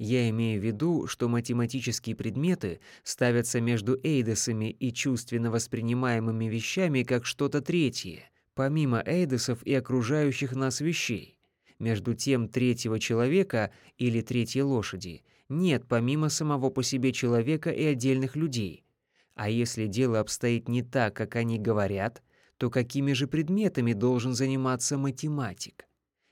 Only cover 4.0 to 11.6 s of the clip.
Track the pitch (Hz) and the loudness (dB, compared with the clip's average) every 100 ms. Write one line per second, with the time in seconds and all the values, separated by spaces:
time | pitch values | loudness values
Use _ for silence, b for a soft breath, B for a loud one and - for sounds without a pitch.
4 | 156 147 113 110 - 110 110 - 127 120 | 2 2 2 0 0 -2 -4 -4 -4 -2
5 | 139 120 - 120 117 113 - 113 117 123 | -2 -2 -2 -2 0 0 -2 -2 0 0
6 | 127 117 113 113 113 113 - - 180 135 | 2 0 0 0 -2 -2 -2 0 2 2
7 | 120 123 - - 143 147 127 180 139 - | 2 0 -2 -2 0 0 0 2 2 0
8 | 92 78 - _ _ - 135 156 143 117 | -8 -12 -18 _ _ -2 0 2 2 2
9 | - 170 170 123 - 117 - 135 123 127 | 2 0 2 0 0 -4 0 0 2 0
10 | 113 151 147 123 139 127 131 123 156 165 | 2 2 2 0 -4 -2 -2 0 -2 -2
11 | - 113 - _ b b | -2 -4 -8 _ b b